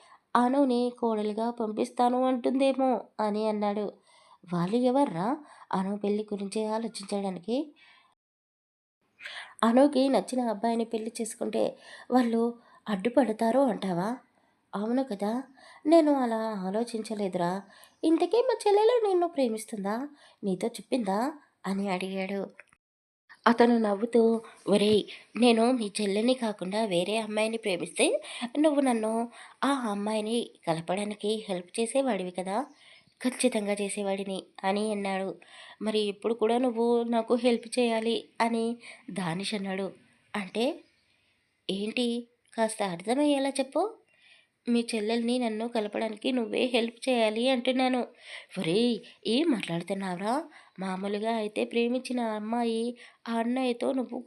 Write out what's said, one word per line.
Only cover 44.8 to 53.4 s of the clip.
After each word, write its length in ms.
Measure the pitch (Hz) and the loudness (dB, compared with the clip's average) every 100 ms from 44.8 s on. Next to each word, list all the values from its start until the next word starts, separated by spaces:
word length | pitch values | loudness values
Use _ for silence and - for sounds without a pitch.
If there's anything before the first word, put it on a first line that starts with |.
| 233 | 0
చెల్లెల్ని 440 | 226 208 233 233 254 | -2 -2 0 0 0
నన్ను 300 | 240 214 233 | -2 -2 -4
కలపడానికి 640 | 240 208 220 220 208 247 | -4 -4 -4 -4 -4 -2
నువ్వే 320 | 262 220 208 | -2 0 0
హెల్ప్ 440 | 247 240 233 - - | 2 0 -2 -4 -2
చేయాలి 400 | 247 220 214 247 | 2 2 2 0
అంటున్నాను." 560 | 262 254 254 254 254 - - - - - - | 2 0 0 2 0 -4 -10 -18 -18 -12 -6
"ఒరేయ్, 400 | 165 185 240 214 - - - | 0 2 2 0 -6 -10 -2
ఏం 240 | 233 339 | 0 2
మాట్లాడుతున్నావురా? 920 | 226 - 170 170 196 190 175 202 262 330 - - - | 0 0 -4 -4 -6 -4 -4 -2 -2 -4 -16 -20 -10
మామూలుగా 560 | 190 185 202 208 220 | -8 -6 -4 -4 -2
అయితే 300 | 226 214 208 | -2 -2 -4
ప్రేమించిన 560 | 240 233 233 254 254 247 | -2 0 0 -2 -4 -4
అమ్మాయి 760 | 233 214 214 233 233 226 233 240 - _ - | -4 -4 -4 -2 -2 -2 -4 -6 -16 _ -6
ఆ 40 | |
అన్నయ్యతో 600 | 226 | -2